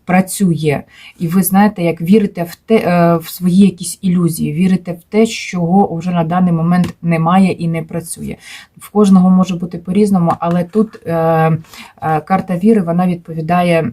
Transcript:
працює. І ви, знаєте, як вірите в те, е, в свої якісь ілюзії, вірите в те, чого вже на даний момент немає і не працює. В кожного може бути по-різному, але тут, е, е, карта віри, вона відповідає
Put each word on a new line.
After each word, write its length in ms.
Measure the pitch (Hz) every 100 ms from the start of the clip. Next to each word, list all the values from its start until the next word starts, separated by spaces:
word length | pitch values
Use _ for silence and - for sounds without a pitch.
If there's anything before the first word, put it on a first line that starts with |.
| -
працює. 800 | 185 185 - 190 156 156 139 - - - -
І 80 | 165
ви, 160 | 190
знаєте, 400 | 160 190 208 202
як 180 | 170 165
вірите 420 | 170 214 196 -
в 120 | 170 -
те, 200 | - 220
е, 420 | 185 175 170 165
в 100 | 165
свої 300 | - 180 185
якісь 420 | 196 185 175 -
ілюзії, 520 | 190 180 170 160 151
вірите 380 | 151 185 185 180
в 100 | 170
те, 240 | _ 208 226
чого 680 | - - 180 170 196 202 165
вже 160 | 180
на 120 | 175
даний 300 | 160 180 180
момент 400 | 165 165 180 175 -
немає 500 | 170 165 165 190 190
і 160 | 175 170
не 160 | 165
працює. 520 | 165 170 165 - 220 - - - - _
В 120 | -
кожного 400 | 208 202 190 185
може 260 | 185 185 175
бути 220 | 175 170
по-різному, 560 | - 196 208 190 170 -
але 240 | 170 175
тут, 380 | 175 214 214 - 165
е, 80 | 165
е, 1040 | 165 160 160 160 - - - - 160 190
карта 360 | - 190 185 175
віри, 240 | 208 220
вона 260 | 170 170 180
відповідає 840 | 175 - 160 156 175 175 165 156